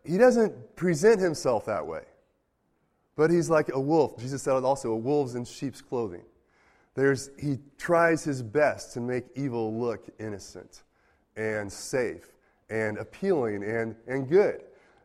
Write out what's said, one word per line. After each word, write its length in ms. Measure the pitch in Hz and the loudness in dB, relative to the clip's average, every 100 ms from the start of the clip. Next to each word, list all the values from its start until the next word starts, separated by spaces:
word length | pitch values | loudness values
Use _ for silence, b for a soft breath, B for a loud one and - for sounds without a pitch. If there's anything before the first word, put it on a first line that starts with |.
he 120 | - 185 | -4 4
doesn't 600 | 254 233 208 - - - | 6 6 2 -2 -16 -4
present 440 | 180 151 208 214 | -2 4 4 4
himself 460 | 180 147 135 107 - | 2 0 0 0 -2
that 200 | 95 76 | -4 -4
way. 180 | 78 - _ _ _ _ _ _ _ _ _ _ - | -10 -12 _ _ _ _ _ _ _ _ _ _ 2
But 140 | 156 | 4
he's 200 | 170 156 | 4 4
like 200 | 156 151 | 2 2
a 80 | 135 | -2
wolf. 380 | 139 160 123 - | 2 4 4 -2
Jesus 240 | 123 135 | -8 -4
said 100 | 143 131 | 0 2
also, 280 | 131 135 120 | 2 0 -2
"A 40 | 113 | -2
wolf's 380 | 120 147 127 | 0 0 0
in 100 | 120 | -4
sheep's 380 | 120 - 139 - | -10 -8 -10 -10
clothing." 400 | - 123 107 87 - _ _ _ _ _ _ | -8 -6 -4 -8 -18 _ _ _ _ _ _
There's, 360 | 131 139 135 - - | 0 2 2 -4 -8
he 200 | 147 131 - - | -6 -6 -8 -10
tries 480 | - 170 170 160 | 0 4 4 2
his 180 | 151 131 | -2 -6
best 520 | 110 147 143 98 - | -4 2 2 0 -8
to 60 | 123 | -8
make 240 | 123 123 120 | -4 -6 -6
evil 440 | 131 139 117 110 113 | -8 -6 -4 -4 -4
look 280 | 120 104 - - | -4 -6 -12 -12
innocent 640 | 107 98 - 92 - - _ _ _ _ _ | -10 -10 -14 -18 -20 -20 _ _ _ _ _
and 380 | 107 110 107 101 | -6 -4 -2 -6
safe 540 | - - 131 107 78 - _ _ _ - | -10 -4 -2 -2 -6 -16 _ _ _ -6
and 300 | 110 110 104 | -2 -2 -4
appealing 640 | 110 - 196 160 113 101 | -10 -6 0 0 0 -2
and, 320 | 101 113 113 107 - | -2 -2 -4 -8 -6
and 220 | 135 131 | -6 2
good. 340 | 185 175 - - b b b | 4 4 0 -12 b b b